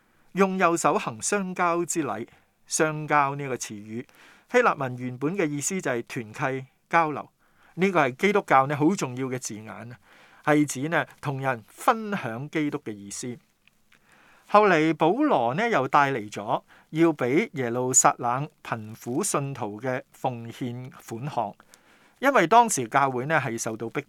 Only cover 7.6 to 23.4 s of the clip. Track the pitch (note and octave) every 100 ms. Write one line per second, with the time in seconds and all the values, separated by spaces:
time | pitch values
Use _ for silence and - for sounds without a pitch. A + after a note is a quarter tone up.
7.6 | _ - G3 F3 C3+ B2+ F#3+ G3+ - C3+
8.6 | C3+ C#3 D3+ G3 C3+ B2 C3 B2+ - G#2+
9.6 | A2 G2 A2+ A#2+ _ - - _ - D3+
10.6 | D3 B2+ D3+ E3 B2+ - D3 C3+ C3+ A#2+
11.6 | - - - A3+ G#3+ G3 B2 A#2 D3+ D#3+
12.6 | D3 C#3+ - G#2 G2+ - B2+ A#2+ _ _
13.6 | _ _ _ _ _ _ _ _ _ G#3
14.6 | G#3 E3 D#3 D#3 D#3+ A#3 D4+ E3 A#2 D3
15.6 | A#3 F3+ C3 D3 C#3 C3 G#2 A2 G#2 C3+
16.6 | - - _ D#3 E3 D3+ B2 D3 A3+ C3+
17.6 | A#2+ B2 B2+ B2+ D3+ - A#2+ B2+ D3+ _
18.6 | - A#2+ G#2+ A2+ A#2+ C3 G#3 D#3+ C#3 C3+
19.6 | G#2+ G#2 C3 B2+ - - C#3 A#2+ A#2 -
20.6 | B2+ A#2+ B2+ C#2 - A2+ C#3+ B2 G#2 -
21.6 | _ _ _ _ _ _ B3 B3+ E3 A3+
22.6 | A#3 - A#2 C#3 C3+ B2 C#3 D#3+